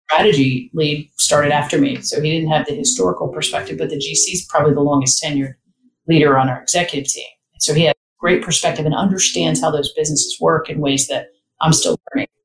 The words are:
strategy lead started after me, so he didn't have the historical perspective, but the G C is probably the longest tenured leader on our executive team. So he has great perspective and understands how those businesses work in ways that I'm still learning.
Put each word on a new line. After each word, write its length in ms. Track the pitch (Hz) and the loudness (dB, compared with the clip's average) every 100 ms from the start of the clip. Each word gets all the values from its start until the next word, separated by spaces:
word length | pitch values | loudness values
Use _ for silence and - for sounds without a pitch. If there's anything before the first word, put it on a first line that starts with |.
| - | 0
strategy 580 | 160 208 156 131 127 - | 4 4 4 2 0 -4
lead 360 | 160 151 151 - - | -2 -2 -2 -8 -4
started 340 | - 151 147 | 2 2 2
after 260 | 147 143 156 | 0 0 2
me, 220 | 139 127 | 0 0
so 200 | - - | -4 -2
he 80 | 156 | -2
didn't 200 | 165 156 | 0 0
have 160 | 151 147 | 0 0
the 80 | 143 | -2
historical 540 | - - 180 - 143 | -2 0 0 -2 -6
perspective, 480 | 151 - 147 - 160 | -4 -4 -6 -6 -6
but 120 | 160 | -6
the 80 | 151 | -6
G 160 | 139 | -4
C 200 | - - | -2 -2
is 120 | 180 - | -4 -2
probably 240 | 156 147 | 2 2
the 80 | 139 | 2
longest 420 | 143 139 131 - | 2 2 2 -2
tenured 300 | 156 143 135 - _ _ _ _ - | -2 -2 -4 -8 _ _ _ _ 0
leader 300 | 160 147 135 | 4 4 4
on 120 | 131 | 2
our 120 | 123 | -2
executive 480 | - 175 175 143 139 | -2 -2 -2 -6 -6
team. 140 | - - _ _ _ | -8 -10 _ _ _
So 140 | - | 0
he 120 | 151 160 | 2 2
has 80 | - _ _ | 0 _ _
great 240 | 175 185 | 0 0
perspective 420 | - 151 170 160 156 | 0 0 0 0 -2
and 80 | |
understands 680 | 151 190 185 - 180 165 156 | 0 0 2 0 0 0 0
how 100 | 160 | 0
those 220 | 151 139 | 0 -2
businesses 440 | 156 156 143 - - | -2 -2 -2 -4 -2
work 280 | 160 160 - | 0 0 -2
in 120 | 151 | -4
ways 260 | 143 135 - | 0 0 -2
that 220 | 131 - _ _ _ | -4 -8 _ _ _
I'm 100 | 160 | 2
still 260 | 160 - 226 - | 2 2 -2 -4
learning. 140 | 277 - _ | -6 -6 _